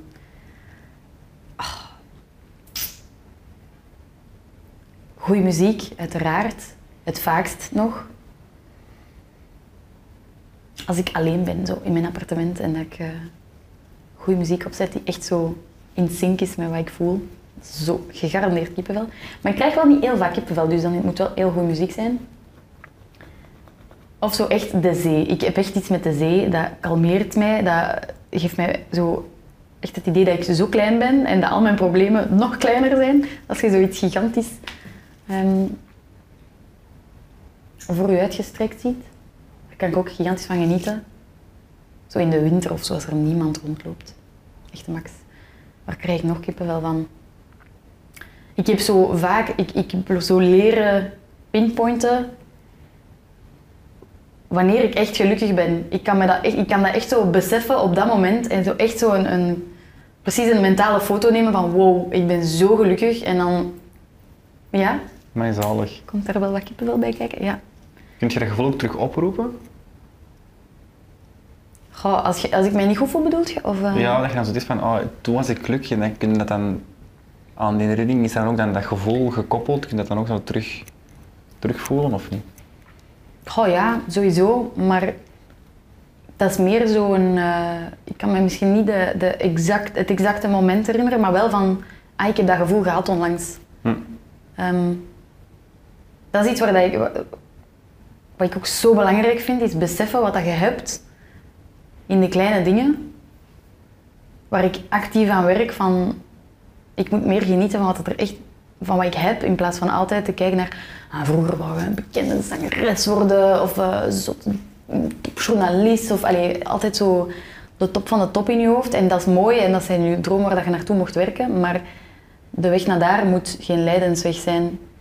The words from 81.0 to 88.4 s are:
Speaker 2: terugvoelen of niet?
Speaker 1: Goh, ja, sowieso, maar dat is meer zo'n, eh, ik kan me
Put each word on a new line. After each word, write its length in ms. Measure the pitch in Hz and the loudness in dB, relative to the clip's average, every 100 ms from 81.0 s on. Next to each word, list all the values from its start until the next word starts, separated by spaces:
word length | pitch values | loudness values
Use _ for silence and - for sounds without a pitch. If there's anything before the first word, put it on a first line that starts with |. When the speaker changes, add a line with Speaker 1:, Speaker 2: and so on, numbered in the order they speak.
| - - - - - - | -20 -20 -20 -20 -20 -8
Speaker 2:
terugvoelen 540 | 110 120 - 139 147 | -6 -6 -4 -2 0
of 180 | 101 - | -4 -6
niet? 120 | 101 - - - - - - - - - - | -10 -10 -20 -20 -20 -20 -20 -20 -20 -20 -20
Speaker 1:
Goh, 220 | - - 208 | -6 0 2
ja, 320 | 175 214 233 - | 2 0 -2 -4
sowieso, 640 | 185 196 170 196 240 233 - | 0 2 4 4 2 -2 -2
maar 360 | 185 185 185 - - - - - - - - - - - - - | 2 2 0 -4 -14 -20 -20 -20 -20 -20 -20 -20 -20 -20 -20 -2
dat 140 | 196 | 0
is 60 | 196 | 2
meer 320 | 185 226 226 | 2 4 4
zo'n, 480 | 214 202 190 185 180 | 2 2 2 2 2
eh, 340 | 175 170 170 170 170 - | 0 0 -2 -6 -10 -14
ik 120 | - - | -16 -6
kan 160 | 202 | -2
me 80 | 190 | 0